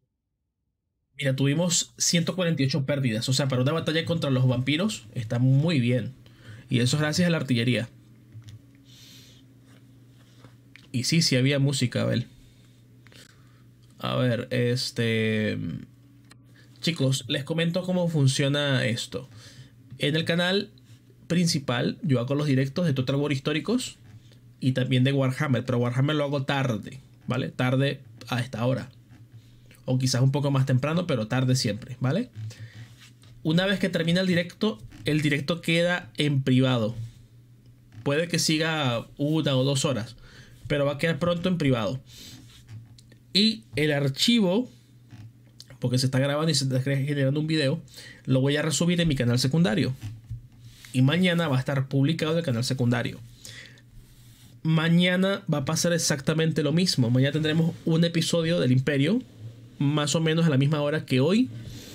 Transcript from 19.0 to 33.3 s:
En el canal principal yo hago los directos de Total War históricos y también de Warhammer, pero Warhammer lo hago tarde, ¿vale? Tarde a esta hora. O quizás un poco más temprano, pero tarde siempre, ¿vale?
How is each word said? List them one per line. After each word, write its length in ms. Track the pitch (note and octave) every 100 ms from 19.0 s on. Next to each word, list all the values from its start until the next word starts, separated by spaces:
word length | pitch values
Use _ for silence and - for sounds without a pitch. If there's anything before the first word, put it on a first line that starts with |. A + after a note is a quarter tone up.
| - - - - - - - - - -
En 160 | D3 D#3+
el 80 |
canal 460 | E3 E3+ F3 G3 - - - - - - -
principal 720 | E3+ E3+ D#3 C3+ B2 D#3 -
yo 180 | F3 B2
hago 140 | B2
los 120 | C#3+ D3
directos 400 | C3 C#3 F3+ F3
de 60 |
Total 240 | C3 B2+ C#3
War 160 | C#3+
históricos 640 | C3+ - D#3 - B3+ - - - - - - - -
y 120 | C3
también 320 | C3 B2+ B2+
de 80 | C3
Warhammer, 520 | C#3 C3 C3 D3+ A#2
pero 140 | A#2+ A#2+
Warhammer 380 | A#2+ B2 C#3 D3+
lo 80 |
hago 180 | C#3+ C#3+
tarde, 560 | C#3 C#3 C3 G#2 - - - - -
¿vale? 220 | A#2+ -
Tarde 520 | - B2+ C3 C#3 C#3 - - -
a 120 | A#2+
esta 240 | A#2 G#2+ B2
hora. 240 | C3 - - - - - - - - - - -
O 120 | C3
quizás 240 | C3 B2
un 100 | C3+
poco 180 | C#3+ C#3+
más 140 | C3+ C3
temprano, 400 | B2+ C#3+ E3 E3+
pero 200 | B2+ A2
tarde 300 | B2+ C3 B2+
siempre, 400 | A2+ G#2 - -
¿vale? 300 | B2 E3+ B3+ - - - - - - - - - -